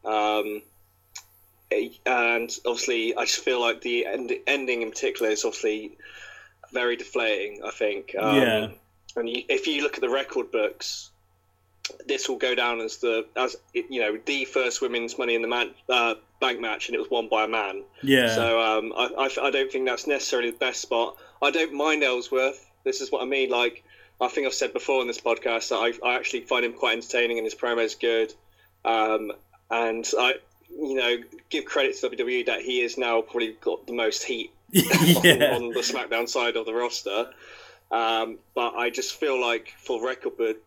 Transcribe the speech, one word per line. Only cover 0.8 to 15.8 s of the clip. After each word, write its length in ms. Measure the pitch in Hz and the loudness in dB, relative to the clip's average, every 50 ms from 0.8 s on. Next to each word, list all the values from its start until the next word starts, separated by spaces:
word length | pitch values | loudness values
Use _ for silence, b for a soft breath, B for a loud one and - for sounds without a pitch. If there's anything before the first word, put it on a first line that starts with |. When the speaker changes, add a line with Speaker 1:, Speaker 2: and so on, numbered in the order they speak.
| - _ _ _ _ _ _ - - _ _ _ - _ _ _ _ _ | -20 _ _ _ _ _ _ -20 -20 _ _ _ -20 _ _ _ _ _
Speaker 1:
it, 220 | - 107 - - - - _ | -2 -2 -2 -4 -8 -6 _
and 440 | 123 127 123 120 117 117 117 117 120 - - - | 0 2 2 2 2 2 0 -2 -4 -8 -6 -4
obviously, 480 | 123 120 120 - - 123 117 113 113 120 | -4 -4 -2 -2 -2 0 0 0 -2 -2
I 80 | - 117 | -2 0
just 200 | 113 - - - | 0 -2 0 0
feel 160 | - 127 123 | 0 0 2
like 200 | 120 120 117 - - | 2 0 0 -2 -2
the 240 | 123 120 120 - | -2 -2 0 0
end, 260 | - 98 135 127 120 127 - - | -2 -4 -6 -4 -4 -6 -4 -2
ending 360 | - 139 143 131 127 123 117 117 | -2 -2 -2 0 -2 -2 -2 -2
in 80 | 110 | -6
particular 400 | - - - 110 98 - 117 110 | -6 -4 -4 -4 -2 0 0 0
is 140 | 107 104 - | 0 0 0
obviously 520 | 117 104 - - 113 107 110 107 104 - B B B B B B B B B B B B B - - - | -4 -4 0 -2 -2 -2 -2 -6 -10 -14 B B B B B B B B B B B B B -20 -8 -4
very 240 | 131 123 120 120 | -2 0 0 0
deflating, 680 | 120 117 - - 127 117 110 107 95 98 104 104 101 - | -2 -6 -6 -2 0 2 2 0 0 -2 -6 -8 -8 -10
I 60 | 107 | -10
think. 440 | - - 117 104 101 98 95 - - 95 | -4 0 0 0 0 -2 -8 -8 -4 0
Um, 180 | 104 110 139 | 2 4 6
Speaker 2:
Yeah. 320 | 139 131 120 110 107 107 110 - - _ _ _ _ _ - - | 6 6 4 4 2 0 -4 -8 -14 _ _ _ _ _ -10 -6
Speaker 1:
and 120 | 120 117 117 | -4 -4 -2
you, 140 | 117 123 120 - | -4 -6 -2 0
if 180 | 139 131 - | -2 0 0
you 160 | 160 151 143 143 | 0 -2 0 0
look 120 | 143 - | -2 -2
at 40 | - | -2
the 80 | 127 120 | -2 0
record 420 | 123 135 135 - - 131 120 - | 0 0 -2 -2 -4 -4 -4 -2
books, 600 | - 117 107 107 - - - - - - - - _ _ _ _ _ _ _ _ _ _ _ _ _ _ _ - - - - | 0 0 0 0 -2 -6 -10 -10 -10 -10 -12 -16 _ _ _ _ _ _ _ _ _ _ _ _ _ _ _ -12 -12 -12 -4
this 220 | 131 139 131 - - | -4 -2 -2 -2 -4
will 80 | 131 | -2
go 180 | 113 - 127 123 | 0 0 0 2
down 260 | 120 120 120 120 113 | 2 2 0 0 -2
as 180 | 113 110 - - | -4 -6 -6 -2
the, 280 | - 120 113 113 110 - - | 0 0 2 0 -2 -2 -2
as, 200 | 120 127 127 - - _ _ _ | -2 -2 -2 -2 -8 _ _ _
you 260 | 123 117 120 131 123 | -4 -4 -2 -2 -2
know, 180 | 110 107 107 110 - | 0 0 0 -2 -2
the 180 | - 143 139 131 | -4 -2 -2 -2
first 340 | 127 - 135 127 123 120 - | 0 0 0 0 0 0 -2
women's 380 | 139 123 120 120 117 117 - - | -2 -2 -2 -2 -4 -4 -4 -4
Money 160 | 127 120 117 | -2 0 0
in 80 | 113 117 | 0 0
the 60 | 113 | 0
Man, 220 | 120 120 120 - - - | 0 -2 -2 -4 -6 -16